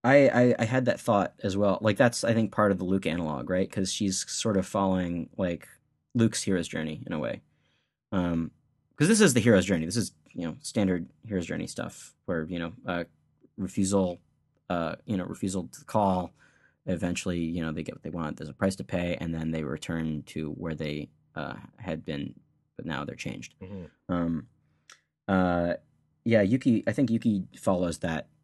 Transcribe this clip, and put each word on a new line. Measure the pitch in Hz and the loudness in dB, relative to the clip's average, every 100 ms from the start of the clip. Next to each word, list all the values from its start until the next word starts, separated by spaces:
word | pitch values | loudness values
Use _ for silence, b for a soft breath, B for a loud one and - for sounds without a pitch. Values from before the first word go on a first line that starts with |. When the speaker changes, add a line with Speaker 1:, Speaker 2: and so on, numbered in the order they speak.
Speaker 1:
I, | 123 143 135 | 8 8 8
I, | 120 123 - | 6 4 4
I | 110 | 2
had | 131 123 | 2 2
that | - | 0
thought | - 104 92 - | 2 2 2 -2
as | 101 98 | -4 0
well. | 104 92 | 0 2
Like, | 107 101 | 0 4
that's, | 123 - 98 | 4 4 0
I | |
think, | 113 104 | 2 2
part | - 104 | 4 4
of | 95 | 4
the | |
Luke | 92 95 92 | 2 0 0
analog, | 85 80 71 58 | -2 -4 -4 -2
right? | 90 95 | -2 -2
'Cause | - 95 | -2 -4
she's | - 101 92 - | -2 -2 -2 -6
sort | - 113 101 | -4 0 0
of | 92 | 0
following, | 101 98 92 87 87 80 - | 0 0 0 -2 -4 -8 -4
like, | 92 85 - - _ _ _ | -4 -4 -10 -20 _ _ _
Luke's | 123 113 - | 2 2 2
hero's | - 92 82 | 0 -2 -2
journey | - 80 78 - | -6 -6 -8 -6
in | |
a | 78 | -4
way. | 58 - _ _ _ _ _ _ _ | -4 -6 _ _ _ _ _ _ _
Um, | 98 87 82 80 _ _ _ _ - | -2 0 -2 -4 _ _ _ _ 0
'cause | 156 | 4
this | 220 | 6
is | 202 | 6
the | 123 | 6
hero's | 113 101 87 | 6 6 4
journey. | 90 80 | 0 0
This | 113 | -4
is, | 92 _ _ | -4 _ _
you | - 85 | -8 -8
know, | - | -8
standard | - 113 98 90 85 _ 110 | -6 -2 0 0 -4 _ -6
hero's | 98 82 | -6 -4
journey | 85 87 | -6 -8
stuff | - - - - _ - | -8 -10 -12 -20 _ -6
where, | 87 | -4
you | 80 87 | -4 -6
know, | 85 - - | -6 -8 -6
uh, | 87 82 _ _ _ _ - | -6 -6 _ _ _ _ -10
refusal, | 95 - 95 101 90 87 _ _ _ _ _ | -6 -2 2 2 0 -4 _ _ _ _ _
uh, | 87 80 82 - | -4 -2 -6 -6
you | 101 | -4
know, | |
refusal | 90 - 98 92 85 | -4 -4 -4 -4 -8
to | - - | -14 -4
call. | 107 101 92 87 b b b b b - | 0 2 2 -2 b b b b b -6
Eventually, | 85 90 87 95 87 | -4 -2 -4 -4 -2
you | 82 85 | -2 -2
know, | 80 | -4
they | 80 | -6
get | 78 - | -8 -10
what | |
they | 85 | -10
want. | 85 78 - | -6 -6 -8
There's | 76 | -12
a | |
price | - 98 95 | -2 -2 -2
to | |
pay, | - 87 87 87 | -6 -4 -2 -4
and | 82 | -4
then | 82 80 | -4 -4
they | 80 | -4
return | 73 73 - 82 80 76 | -4 -6 -6 -4 -4 -6
to | - 82 78 | -8 -8 -8
where | - 82 78 | -6 -8 -6
they, | 76 76 76 _ _ | -6 -6 -10 _ _
uh, | - 71 - - _ | -10 -8 -10 -16 _
had | 92 80 | -8 -8
been, | - 73 73 - _ _ _ - | -6 -6 -8 -12 _ _ _ -12
but | - | -6
now | 69 - | -6 -6
they're | - | -10
changed. | - - - _ | -10 -10 -14 _
Speaker 2:
Mm-hmm. | 95 98 85 _ - | -14 -14 -14 _ -4
Speaker 1:
Um, | 87 85 82 - _ _ _ b b b _ - | -2 0 -2 -6 _ _ _ b b b _ 0
uh, | 95 90 87 87 - _ _ _ _ 117 | 2 4 2 0 -2 _ _ _ _ 2
yeah, | 113 | 4
Yuki, | 98 127 131 110 - | 4 4 4 2 2
I | |
think | 107 127 | 2 2
Yuki | 113 120 101 90 - | 2 2 2 -2 -4
follows | - 90 87 82 | 0 2 2 0
that. | 85 78 - _ | -2 -2 -6 _